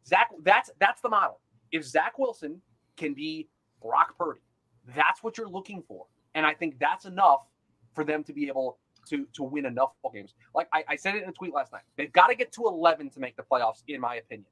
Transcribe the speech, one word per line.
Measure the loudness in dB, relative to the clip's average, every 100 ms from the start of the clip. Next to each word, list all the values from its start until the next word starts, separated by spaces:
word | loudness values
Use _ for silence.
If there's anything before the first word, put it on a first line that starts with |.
| 0
Zach, | 2 2 0
that's, | 2 2 2 0
that's | 0 2
the | -2
model. | 0 0 -2 _ _ _
If | -6
Zach | -2 0 0 -2
Wilson | -4 -4 -10 -12 _ _ _ -10
can | -8
be | -6 -8 -8 -12 _ _ _
Brock | -2 2 2 0
Purdy, | -6 -6 _ _ _ _ -6 0
that's | 2 0
what | -6 -10
you're | -10
looking | -12 -12 -16
for. | -16 -18 -20 _ _ 0
And | 2
I |
think | 2 -4 -2
that's | -2 -2 -6
enough | 4 6 6 2 _ _ _ _
for | -6
them | -4 -4 -6
to |
be | -8 -6
able | -4 -4 -8 _ _ -8
to, | -8 -8
to | -10
win | -8 -6 -4
enough | 0 -2 -2
ball | -12
games. | -12 -16 _ _ -4
Like | -2
I, | -2 -2
I | -4
said | -4 -6
it |
in | -8
a |
tweet | -10 -8
last | -6 -6
night. | -10 -14 -10
They've | 2
gotta | 6 6 6
get | -4
to | -4 -4
eleven | 2 2 2 -2
to | -10
make | -12 -12
the |
playoffs, | -2 0 0 -4 -10
in | -8
my | -8 -8
opinion. | -12 -16 -18